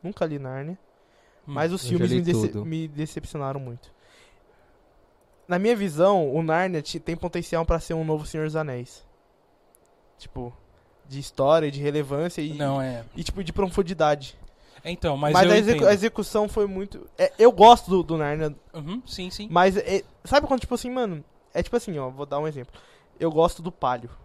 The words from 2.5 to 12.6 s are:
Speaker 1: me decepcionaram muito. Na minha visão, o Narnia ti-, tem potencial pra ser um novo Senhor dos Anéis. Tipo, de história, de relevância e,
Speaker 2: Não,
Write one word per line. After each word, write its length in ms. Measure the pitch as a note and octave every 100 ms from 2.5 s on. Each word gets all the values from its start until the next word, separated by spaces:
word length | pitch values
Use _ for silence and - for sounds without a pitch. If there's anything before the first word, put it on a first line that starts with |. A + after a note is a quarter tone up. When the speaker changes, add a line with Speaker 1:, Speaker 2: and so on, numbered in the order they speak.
| G#2 C3
Speaker 1:
me 220 | D#3+ D#3+
decepcionaram 720 | D3 D#3 - - D#3 C3+ C#3
muito. 320 | C3 A#2+ - _ _ _ _ _ _ _ _ _ _ _ _ _ _ _ -
Na 120 | F3+
minha 160 | G#3 A#3
visão, 580 | G3 D3+ F#3 G3+ D3+
o 80 | C#3+
Narnia 400 | D#3+ D#3+ F#3 E3+
ti-, 180 | D3 E3
tem 160 | - E3+
potencial 480 | F3+ F3 E3+ E3 E3
pra 140 | E3
ser 140 | -
um 100 | E3
novo 220 | D#3+ D#3 D3+
Senhor 200 | D#3 D#3
dos 100 | D#3
Anéis. 500 | D3+ B2 B2 - - _ _ _ _ _ _ _ _ _ _ _
Tipo, 340 | - - A#2+ B2 _ _ _ _ C#3+
de 120 | C3+
história, 500 | C#3 - C3+ D#3+ D#3
de 100 | C#3
relevância 600 | C#3+ D3 C#3 C#3 E3+ E3+
e, 120 | D3+
Speaker 2:
Não, 280 | D3